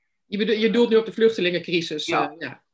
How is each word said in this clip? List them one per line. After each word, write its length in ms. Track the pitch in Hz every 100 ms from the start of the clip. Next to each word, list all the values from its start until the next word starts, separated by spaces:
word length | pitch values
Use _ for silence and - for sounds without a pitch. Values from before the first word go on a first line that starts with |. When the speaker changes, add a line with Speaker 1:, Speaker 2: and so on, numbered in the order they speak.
| _ _
Speaker 1:
Je 140 | - 202
bedo-, 140 | 214
je 180 | 214 220
doelt 200 | 233 233
nu 60 | 220
op 80 | 220
de 60 |
vluchtelingencrisis, 920 | - 226 220 175 175 - 175 170 156 -
Speaker 2:
Ja, 240 | 156 147
Speaker 1:
eh, 80 | 160
ja. 240 | 135 - _